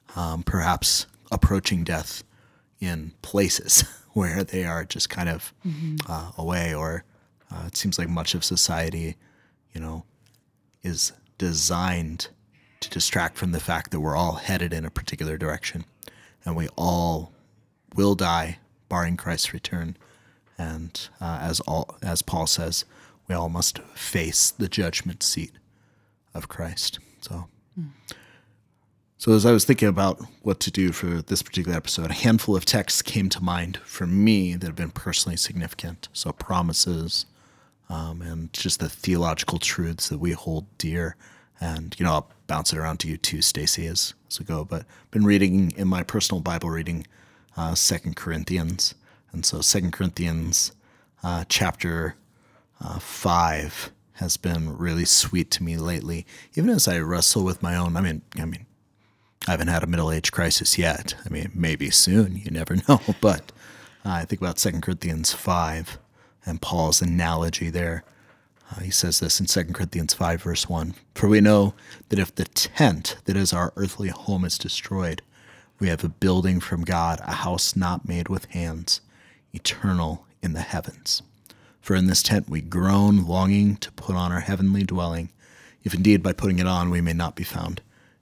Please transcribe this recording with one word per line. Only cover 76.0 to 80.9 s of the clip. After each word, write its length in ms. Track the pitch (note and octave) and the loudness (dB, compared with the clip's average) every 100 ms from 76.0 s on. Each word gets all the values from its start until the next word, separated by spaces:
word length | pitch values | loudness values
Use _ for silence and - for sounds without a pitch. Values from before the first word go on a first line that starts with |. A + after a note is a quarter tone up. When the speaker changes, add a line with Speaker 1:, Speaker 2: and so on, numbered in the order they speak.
Speaker 1:
a 40 | E2 | -2
building 520 | - F#2+ F#2 F#2 F2+ | 2 4 4 4 2
from 240 | - E2+ | 0 -4
God, 360 | E2+ F2 E2+ D#2+ | 0 0 0 -2
a 100 | - | -4
house 420 | F2 F2+ F2 - | -4 -2 0 0
not 340 | F#2+ F2+ F2+ - | 0 0 -2 -2
made 200 | F2 E2+ | -4 -2
with 160 | F#2+ - | -4 -4
hands, 540 | F2 E2+ D#2+ E2+ - - _ - _ _ | -6 -4 -6 -2 -4 -4 _ -20 _ _
eternal 720 | - - - G2+ F2+ D#2+ E2 - _ | -6 -6 -2 0 2 0 -4 -12 _
in 100 | F2+ | -6
the 80 | D#2+ | -4
heavens. 640 | - E2+ - | -4 -6 -6